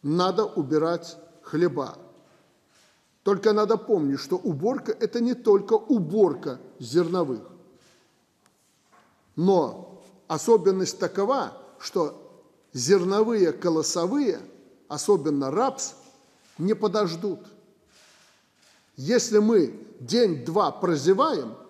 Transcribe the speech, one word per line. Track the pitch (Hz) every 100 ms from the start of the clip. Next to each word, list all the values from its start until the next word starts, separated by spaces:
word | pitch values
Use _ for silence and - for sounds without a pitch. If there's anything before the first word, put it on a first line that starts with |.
надо | 143 170 185 185
убирать | 208 - 135 156 160 170 - - - -
хлеба. | - 156 175 139 131 - - - _ _ _ _ _ _ _ _ _ _
Только | - 196 214
надо | 208 208 220
помнить, | - 202 143 135
что | - 180
уборка — | 233 143 196 262 - -
это | 226 240
не | 233
только | 247 220 196 202
уборка | 220 220 240 151 208 185 143 151 120 - -
зерновых. | 117 151 165 185 156 113 - - - _ _ _ _ _ _ _ _ _ _ _ _ _ _ _ _ -
Но | 180 185 127 107 - - - _ _
особенность | 160 - 220 180 190 185 -
такова, | 220 202 202 269 135 - - -
что | - 185 151 - - - _ _ _
зерновые | 127 123 196 180 202 220 226 170
колосовые, | 160 175 160 156 180 170 285 254 - - - _ _ _
особенно | 143 - 196 151 143 135
рапс, | 160 254 262 - - - _ _ _ _ -
не | 175
подождут. | 214 208 208 190 165 202 165 - - _ _ _ _ _ _ _ _ _ _ _ _ _ -
Если | 135 240 240 208
мы | 214 220 131 - - -
день-два | 123 233 220 147 123 175 165
прозеваем | - 180 156 147 196 311 208 120 110